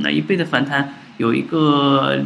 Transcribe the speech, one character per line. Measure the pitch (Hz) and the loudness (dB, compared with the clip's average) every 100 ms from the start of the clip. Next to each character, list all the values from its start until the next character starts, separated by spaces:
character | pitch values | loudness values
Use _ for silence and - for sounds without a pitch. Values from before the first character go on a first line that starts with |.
那 | 147 | 0
一 | 147 | 0
倍 | 151 185 | 0 -2
的 | 160 | 0
反 | 131 139 | -2 0
弹 | 139 139 - - - | -2 -4 -8 -18 -4
有 | 117 | -2
一 | 131 | 0
个 | 139 160 151 143 139 139 135 135 | -2 0 2 2 2 2 2 -2